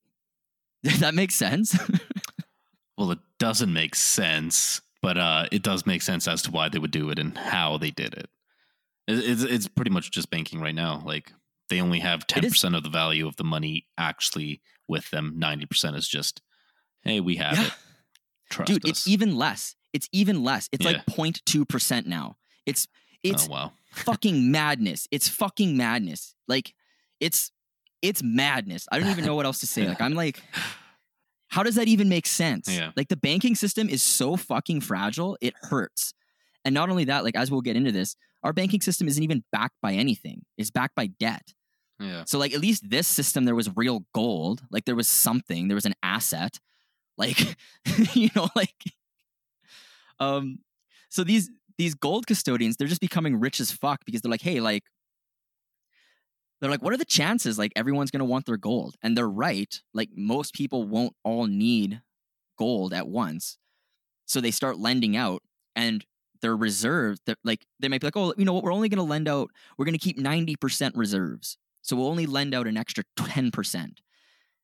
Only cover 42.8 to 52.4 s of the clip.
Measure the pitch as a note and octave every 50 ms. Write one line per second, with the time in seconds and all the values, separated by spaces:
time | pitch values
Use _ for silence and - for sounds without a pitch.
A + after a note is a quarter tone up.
42.8 | G#2 G2+ A#2 D3 F3 - - - C3+ - - C#3+ B2+ A#2+ A#2 A#2 G#2+ G#2+ F2+ G#2+
43.8 | A#2+ B2+ A#2+ G#2+ - _ - A2 A2+ A#2+ G2+ D#2+ D#2 F2 A#2 - - - F#2+ A2
44.8 | - C3+ A#2+ A#2 - - - - - A2+ A#2 B2 - - E2+ E2+ F2+ G2 G2+ G2+
45.8 | G2 G2+ G2 - - F#2 G2 A2+ - - G2 D#2+ F2 - - - _ _ _ _
46.8 | _ _ _ _ _ _ _ - A2 B2 - - - - - - - - - _
47.8 | - - - - A3+ D#3+ - B3 G#3+ A3 - G#3 E3 - - A#3+ F#3 - - -
48.8 | - - - _ _ _ _ _ _ _ _ _ _ _ _ _ _ _ - -
49.8 | - - - - _ _ _ - C3+ C#3 C#3 C#3 C#3 C3 C3 - _ _ _ _
50.8 | _ _ _ _ _ - - F#3+ F3+ E3+ A3 A3 F3 - - _ _ _ _ -
51.8 | F3 E3 D3 - - C#3+ F#3+ A#3 A#3 - G#3+ -